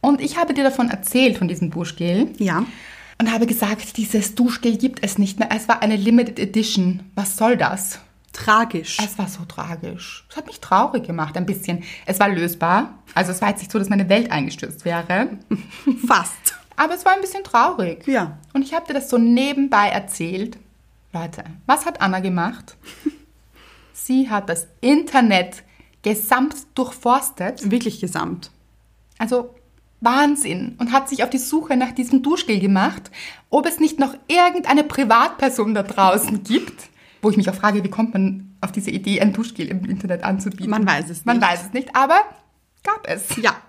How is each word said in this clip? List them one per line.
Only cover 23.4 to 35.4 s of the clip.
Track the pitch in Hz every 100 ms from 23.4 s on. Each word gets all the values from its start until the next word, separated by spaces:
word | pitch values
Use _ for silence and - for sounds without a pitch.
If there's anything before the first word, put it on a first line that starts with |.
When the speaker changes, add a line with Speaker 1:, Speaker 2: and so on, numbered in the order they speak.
| _ _ - - _
Speaker 1:
Sie | - - 262 262
hat | 214 196
das | 165 - _
Internet | 240 294 320 269 233 190 180 - _ _ - _
gesamt | - 214 - 254 277 - - -
durchforstet. | 247 - 240 262 277 - 185 - 202
Speaker 2:
Wirklich | 240 233 -
gesamt. | 185 - - 175 - _ _ _ _ _ _ _
Speaker 1:
Also | 226 247 240 - _ _ _ _
Wahnsinn. | 226 254 285 285 - 175 - -
Und | 240
hat | 262 269
sich | 277
auf | 240
die | 262
Suche | - 311 311 262
nach | 247
diesem | - 240 269
Duschgel | 285 349 - 208
gemacht, | 196 196 202 190 - - - - _
ob | 277 330
es | 330
nicht | 311 311
noch | 269 247 _
irgendeine | 339 349 359 - 277
Privatperson | 294 - 254 226 294 -